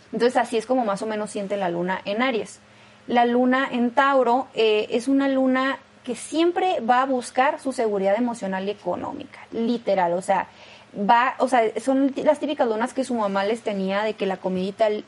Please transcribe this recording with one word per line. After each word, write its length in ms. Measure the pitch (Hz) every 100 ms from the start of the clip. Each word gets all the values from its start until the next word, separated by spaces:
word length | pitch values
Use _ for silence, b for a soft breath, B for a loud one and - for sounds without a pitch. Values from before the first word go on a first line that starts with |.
| B
Entonces, 240 | 220 240 254
así 220 | 233 226
es 80 | 220
como 180 | 262
más 180 | 226 196
o 20 | 220
menos 240 | 214 208
siente 260 | 214 196 202
la 120 | 185
luna 320 | 170 180 190 -
en 180 | 208
Aries. 360 | 262 226 - - B B B B -
La 180 | 240 240
luna 440 | 240 254 254 269
en 200 | 247 240
Tauro, 560 | 240 277 277 233 233 - -
eh, 320 | 220 214 214
es 180 | 247 233
una 220 | 269 277
luna 480 | 269 262 254 262 269 - -
que 120 | - 233
siempre 640 | - 294 339 359 370 320
va 220 | 233 247
a 20 | 277
buscar 560 | 254 233 - 262 320
su 100 | 269
seguridad 440 | 262 226 202 190 208
emocional 500 | 240 233 196 190 196
y 40 |
económica, 680 | 208 175 175 - - - - -
literal, 600 | - 233 233 233 190 175
o 80 | 175
sea, 240 | 185 190 180 B B B B -
va, 380 | 202 233 262 -
o 80 | 254
sea, 120 | 247 220 -
son 320 | 262 269 277 269
las 160 | - 294
típicas 260 | 285 302 247
lunas 260 | 214 240
que 100 | -
su 100 | 262
mamá 300 | 240 208 196
les 180 | 196 226
tenía 400 | 226 202 190 196
de 100 | 214 214
que 100 | 196
la 120 | 185
comidita 500 | 185 185 185 202 220
l-, 160 | 214